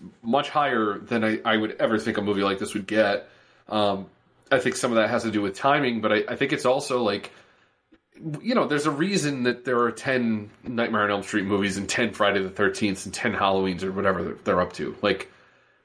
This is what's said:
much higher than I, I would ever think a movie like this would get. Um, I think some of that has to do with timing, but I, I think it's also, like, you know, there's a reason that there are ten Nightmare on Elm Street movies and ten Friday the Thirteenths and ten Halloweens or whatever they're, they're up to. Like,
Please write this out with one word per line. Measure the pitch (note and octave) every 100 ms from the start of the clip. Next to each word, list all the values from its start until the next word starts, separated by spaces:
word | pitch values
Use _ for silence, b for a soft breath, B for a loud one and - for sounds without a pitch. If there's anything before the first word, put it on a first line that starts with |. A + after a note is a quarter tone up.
| - -
much | A2+ C#3 C#3+
higher | D3+ C#3 A#2 G#2+ G2
than | - A#2
I, | A2 G#2+ A#2
I | A2
would | A2 -
ever | C3+ G#2+
think | A#2 G#2
a |
movie | G2+ G2
like | G2 F#2+
this | G2+
would | G#2+ F#2+
get. | G#2+ G2+ G2+ - b b b -
Um, | G#2+ G2+ G2 F#2 _ _ _ -
I | C3+
think | B2+ -
some | C3
of | A2+
that | G#2+
has | A#2+
to | A2+
do | G#2
with | G2 -
timing, | C#3 D3 B2+ A2+
but | G#2+
I, | G#2+ G#2
I | A2+
think | C#3
it's | D3 B2+
also, | C#3 C#3 B2
like, | G#2+ G2+ - b b b b b _ _ _ - D#3+ D3
you | A#3 A#3+
know, | C3
there's | D3 D3+
a |
reason | C#3+ F#3+ F#3 C#3+ C3
that | B2 A#2+
there | C3+ A#2+
are | A#2
ten | - C#3 C3 A#2 G#2+ G#2 -
Nightmare | - A#2 A2 A2
on | G#2
Elm | G2+
Street | G2 G#2+ G2
movies | G2+ G2 G2
and | G2
ten | - A2
Friday | - G2+ G2
the | F#2+
Thirteenths | G2+ G2+ - G#2 F#2 F#2+
and |
ten | - A#2 F#2
Halloweens | G2 F#2+ F#2+ E2+
or | F#2+
whatever | F#2+ G2 F2
they're, | F2 -
they're | G#2+ F2+
up | F2
to. | - C2 -
Like, | G2+ F#2 - b b b b b